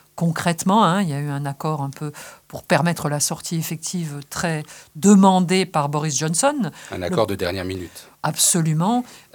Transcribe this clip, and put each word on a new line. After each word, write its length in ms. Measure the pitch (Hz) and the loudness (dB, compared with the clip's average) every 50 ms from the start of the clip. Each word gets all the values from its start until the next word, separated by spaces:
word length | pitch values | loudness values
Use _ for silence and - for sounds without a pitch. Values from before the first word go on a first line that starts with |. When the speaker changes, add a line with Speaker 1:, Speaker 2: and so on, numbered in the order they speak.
| _ _ _ | _ _ _
Speaker 1:
concrètement, 720 | - 170 170 156 - - 175 170 - - 185 196 226 247 | -2 -2 0 0 0 0 0 0 0 0 2 4 6 6
hein. 180 | 165 175 202 | 4 4 2
Il 60 | 202 160 | 0 -2
y 40 | |
a 60 | 139 143 | -2 -4
eu 100 | 147 147 | -4 -4
un 160 | 143 143 147 | -4 -4 -4
accord 380 | 139 139 - - 156 156 143 | -6 -6 -4 -4 -4 -4 -2
un 80 | 139 139 | -4 -6
peu 220 | 131 - 151 147 147 - - - - - _ | -6 -8 -10 -10 -10 -12 -18 -20 -20 -20 _
pour 160 | _ - 135 | _ -16 -14
permettre 460 | - - 180 139 165 170 165 - - 147 | 0 2 2 2 4 2 0 0 -2 -2
la 100 | 147 147 | -2 -2
sortie 380 | - - 170 - - - 175 | -2 -4 -4 -8 -6 -6 -4
effective 640 | 160 156 - 165 160 - - - 180 165 151 143 143 147 - | -4 -4 -6 -8 -8 -8 -8 -6 -6 -6 -6 -8 -12 -14 -10
très 320 | - - - 170 160 151 147 - - - - _ _ | -8 -4 -4 -2 -2 -4 -6 -10 -18 -20 -20 _ _
demandée 720 | 156 160 202 208 190 196 190 190 185 185 160 185 190 190 | 2 6 8 8 10 8 8 6 4 4 4 2 2 0
par 220 | 190 - 156 143 147 | 0 0 -2 0 0
Boris 280 | 147 151 151 160 139 | 0 -2 -2 -2 -2
Johnson. 540 | 127 156 160 170 - 262 277 302 285 202 147 - - - - | -2 -2 -2 0 0 0 0 0 0 -4 -6 -6 -10 -14 -12
Speaker 2:
Un 60 | - 92 | -8 -6
Speaker 1:
Le 40 | |
Speaker 2:
accord 240 | 90 85 180 139 110 | -4 -2 0 0 0
de 80 | 98 98 | 0 -2
dernière 300 | 95 95 87 92 95 90 | -2 -2 -4 -4 -4 -6
minute. 440 | 92 95 92 87 82 - - - - _ _ | -6 -6 -8 -10 -12 -14 -20 -20 -20 _ _
Speaker 1:
Absolument, 800 | - 160 160 - - - - 170 160 160 156 156 170 202 240 247 247 - - - - _ - | -6 -6 -2 0 0 2 2 2 2 2 0 0 0 0 0 0 -2 -4 -14 -20 -20 _ -6